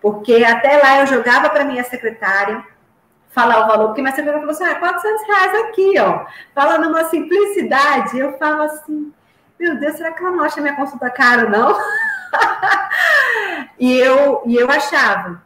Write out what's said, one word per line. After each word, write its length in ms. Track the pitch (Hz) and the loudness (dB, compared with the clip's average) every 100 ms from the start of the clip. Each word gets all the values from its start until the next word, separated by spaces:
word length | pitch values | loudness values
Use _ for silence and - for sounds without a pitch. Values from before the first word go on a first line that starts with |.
Porque 440 | 208 214 - 233 | -2 -4 2 4
até 320 | 233 233 269 294 | 4 2 4 6
lá 240 | 269 269 | 6 6
eu 60 | 269 | 4
jogava 420 | 254 233 254 294 | 2 2 2 2
pra 160 | 302 | 0
minha 180 | 277 254 | -2 -4
secretária 800 | 247 247 233 226 202 196 202 214 - _ _ _ _ _ _ | -6 -6 -6 -4 -2 -2 -2 -4 -10 _ _ _ _ _ _
falar 340 | - 240 226 | 0 2 4
o 20 | 220 | 4
valor, 180 | 220 220 | 2 2
porque 140 | - | 0
minha 120 | 269 | -4
secretária 260 | 269 294 294 | -2 -2 -4
falou 120 | 302 | -4
assim, 100 | 311 | -4
"Ah, 140 | 349 294 | -4 -2
quatrocentos 480 | 349 370 415 440 - | -2 -2 -2 -4 0
reais 280 | 415 381 415 | 2 2 0
aqui, 300 | 440 - 381 370 | -2 0 2 4
ó." 280 | 196 165 - - - | 2 -2 -8 -18 -12
Fala 240 | - 294 330 | 0 2 2
numa 260 | 320 320 320 | 0 -2 -2
simplicidade, 1120 | 330 277 359 403 403 - 262 277 254 - 247 | -4 0 0 2 0 -2 0 2 0 -2 -4
eu 180 | 277 - | -4 -2
falo 240 | 302 302 | -4 -2
assim, 500 | 302 302 - 302 302 - _ _ _ _ | -4 -6 -10 -8 -8 -14 _ _ _ _
"Meu 180 | 339 294 | -4 -2
Deus, 180 | 285 302 | -4 -6
será 160 | 330 | -8
que 100 | 330 | -6
ela 80 | 359 359 | -6 -2
não 80 | |
acha 160 | 302 302 | -4 -4
minha 160 | 294 285 | -6 -4
consulta 320 | 277 247 247 | -6 -6 -8
cara, 380 | 247 247 240 220 | 0 2 2 2
não?" 280 | 208 240 415 | 2 2 0
<laughs> 1160 | - 427 - - - - 415 - 392 403 - - - 605 523 453 403 330 262 _ | -2 -4 -4 -6 -6 -2 -2 -2 -2 -2 -2 -2 0 2 0 -2 -4 -8 -12 _
E 200 | 247 254 | 0 4
eu, 440 | 262 262 285 254 240 | 4 4 4 2 0
e 100 | 240 | 0
eu 140 | 247 | 2
achava 720 | 294 - 320 240 196 180 175 | 0 0 0 2 0 -4 -12